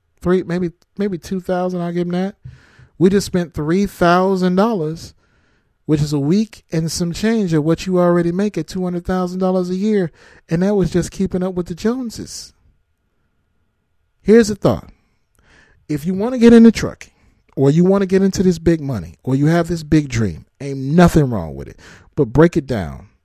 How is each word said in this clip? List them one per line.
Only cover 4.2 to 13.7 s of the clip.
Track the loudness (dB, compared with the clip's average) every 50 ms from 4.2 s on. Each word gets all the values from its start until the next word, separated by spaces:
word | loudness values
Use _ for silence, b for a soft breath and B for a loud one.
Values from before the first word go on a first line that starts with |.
| 2 2 0 0 0 0 2
dollars, | 2 0 0 0 -2 -4 -6 -8 -10 -14 -20 -20 _ _ _ _ _ _ _ _ _ _ _ _ _ _
which | -2 0 0
is | 0 -2 -2
a | -2
week | 0 0 0 0 0 -4 -8 -18 _ _
and | -4 -4 -4 -4
some | -4 -4 -4 -4
change | -4 -2 -2 0 0 0 0 0 0
of | 0 0
what | 0 -2 -2 -2
you | -2 0
already | 2 2 2 2 2 0 0
make | -2 -2 -2 -4 -4
at | -6 -8
two | -8 -6 -6 -6
hundred | -6 -6 -6 -6
thousand | -4 -4 -4 -4 -4 -4 -2
dollars | -2 0 0 -2 -2 -4
a | -4
year, | -2 0 0 0 0 0 -2 -6 b b b b b b
and | b -2 0
that | 0 2 2
was | 0 0 0
just | 0 -2 -2 -4
keeping | -4 -4 -4 -4 -4 -4
up | -4 -4 -4
with | -6 -8
the | -8 -8
Joneses. | -4 -4 -4 -4 -4 -6 -10 -10 -12 -14 -14 -14 -16 -18 -18 _ _ _ _ _ _ _ _ _ _ _ _ _ _ _ _ _ _ _ _ _ _ _ _